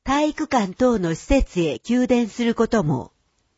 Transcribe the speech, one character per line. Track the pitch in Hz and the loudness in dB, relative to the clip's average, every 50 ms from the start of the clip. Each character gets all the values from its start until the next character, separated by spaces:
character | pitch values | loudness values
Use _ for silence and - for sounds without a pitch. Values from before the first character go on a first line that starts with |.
| - | -4
体 | 254 269 294 302 302 | -2 0 0 0 0
育 | 285 - 311 | -2 -4 -4
館 | - 277 240 202 185 180 | -2 0 0 -2 -2 -2
等 | - 254 247 233 214 | 0 2 2 2 2
の | 175 165 165 | 0 -2 -4
施 | - - | -4 0
設 | - - - - - - 180 | 0 2 2 2 0 -2 -2
へ | 165 151 123 - | -2 -2 -2 -4
給 | - - 240 254 254 | -4 -2 0 2 2
電 | - 247 240 240 202 | 2 2 2 0 -2
す | - - 233 | -2 -2 -2
る | 233 226 | 0 0
こ | - 226 | 0 0
と | 220 240 214 165 | 0 0 0 0
も。 | 151 139 120 87 - _ _ _ _ _ _ _ _ _ | 0 -2 -4 -6 -10 _ _ _ _ _ _ _ _ _